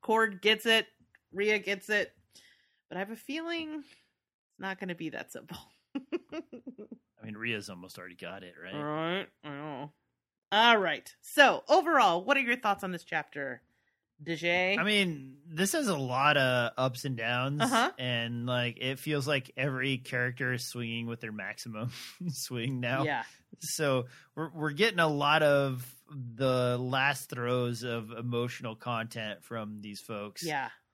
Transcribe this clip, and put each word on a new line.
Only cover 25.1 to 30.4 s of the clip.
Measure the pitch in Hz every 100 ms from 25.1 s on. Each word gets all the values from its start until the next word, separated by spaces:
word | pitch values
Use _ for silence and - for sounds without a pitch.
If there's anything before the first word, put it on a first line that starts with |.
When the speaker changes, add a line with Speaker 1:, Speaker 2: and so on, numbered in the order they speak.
| 147 143 156
Speaker 2:
of | 151 143 139 127 123 - _
the | 143 120 113 135 127 123 123
last | 127 131 135 147 -
throes | 127 120 127 120 117
of | 123 117 110
emotional | 117 120 120 120 120 123 110
content | - 117 113 117 107 92
from | - 117 104 107
these | 104 101
folks. | - 107 104 95